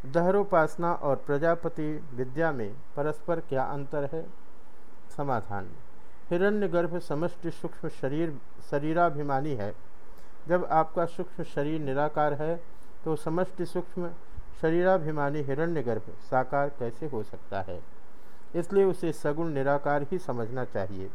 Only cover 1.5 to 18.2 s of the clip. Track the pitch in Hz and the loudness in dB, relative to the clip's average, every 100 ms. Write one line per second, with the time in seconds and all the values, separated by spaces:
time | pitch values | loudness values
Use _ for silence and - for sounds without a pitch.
1.5 | 165 165 160 151 151 - 120 131 135 165 | 2 0 0 -2 -2 -2 -2 -2 2 2
2.5 | 139 104 110 - - 147 151 - 165 160 | 2 -2 -2 -2 0 0 0 0 0 0
3.5 | 131 120 143 139 151 139 160 175 - - | 0 0 -2 -2 0 0 -2 -2 -4 -2
4.5 | - - - - - - - 143 120 92 | -4 -4 -4 -4 -4 -4 -2 0 0 0
5.5 | 101 95 76 - - - - - 170 196 | -2 -2 -4 -4 -4 -4 -4 0 2 2
6.5 | 208 196 170 170 175 - 147 170 - 165 | 2 2 2 0 0 -2 0 0 0 -2
7.5 | - 165 - 160 - 135 147 165 139 - | -2 -2 -2 -2 -2 0 0 0 -2 -4
8.5 | - - 143 151 160 175 147 143 147 151 | -2 -2 0 0 2 2 2 0 0 0
9.5 | 127 101 - - - - - - - - | 0 -2 -2 -4 -4 -4 -4 -4 -2 0
10.5 | 180 - 156 160 - 170 170 175 - 160 | 0 4 2 2 2 0 0 -2 -2 -2
11.5 | - 147 160 143 135 151 160 151 143 151 | 0 0 0 0 0 0 2 2 2 0
12.5 | 170 - - - - 160 151 - 165 185 | 0 -2 -2 -2 -2 0 0 0 0 0
13.5 | - 175 180 175 - 175 170 - - - | 0 -2 -2 -2 -4 -4 -4 -2 -4 -4
14.5 | - 160 170 180 190 156 156 143 151 135 | 0 2 4 4 4 2 0 0 0 0
15.5 | 135 170 165 120 110 - - - 131 127 | 0 0 0 0 0 -2 -4 0 0 2
16.5 | 139 143 - 117 117 160 120 107 - - | 0 0 0 -2 -2 -2 -2 -2 -4 -4
17.5 | 98 95 87 - - - - | -2 -2 -4 -4 -4 -4 -4